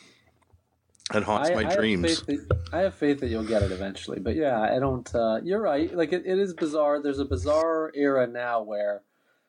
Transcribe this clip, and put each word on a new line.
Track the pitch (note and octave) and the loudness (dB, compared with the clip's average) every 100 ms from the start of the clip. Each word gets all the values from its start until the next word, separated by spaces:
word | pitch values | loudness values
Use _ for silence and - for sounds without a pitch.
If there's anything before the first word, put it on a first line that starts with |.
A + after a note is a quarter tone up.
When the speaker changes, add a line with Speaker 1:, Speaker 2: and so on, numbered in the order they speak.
| - _ _ _ _ _ _ _ _ _ - | -20 _ _ _ _ _ _ _ _ _ -4
Speaker 1:
It | G#2+ | -2
haunts | G2+ G#2+ D3+ | 0 0 2
Speaker 2:
I, | |
Speaker 1:
my | F3 | 0
Speaker 2:
I | |
have | G#2+ G2 | 0 2
Speaker 1:
dreams. | A2 G2 E3+ D#3+ | 2 2 2 0
Speaker 2:
faith | - C#3+ - | -2 -6 -2
that, | - - | -4 -2
I | D#3+ | -2
have | F#3+ | -2
faith | - D3 C#3 | 0 0 0
that | B2+ | -2
you'll | A2+ | -4
get | A2 A2 | 0 0
it | G2 | 0
eventually. | F#2 G2 F#2+ - - | -2 -8 -8 -10 -6
But | A#2 A2 | -2 0
yeah, | D3 A#2 | 0 2
I | G#2+ B2+ | 2 2
don't, | C3+ B2+ A#2+ | 0 -2 -2
uh, | B2 A2+ A2+ | 0 2 0
you're | E3+ G3+ | 0 0
right. | G#3 C#3+ E3+ | 0 0 0
Like, | F3 D#3 | 0 0
it, | F3+ | -2
it | F#3 F#3+ | 0 0
is | G3 | 0
bizarre. | E3 D#3+ D#3 D3 D3 | -2 -2 2 2 2
There's | C#3+ C#3 | 0 -2
a | C#3 | -2
bizarre | - C#3+ D#3 E3 D#3+ D#3 | -2 2 2 4 0 -2
era | C#3+ C#3+ C3+ B2 | 0 2 4 2
now | A#2+ A#2+ A#2 | 0 -2 -2
where | G#2+ G#2 G#2 G2+ - _ _ _ | -2 -2 -2 -2 -8 _ _ _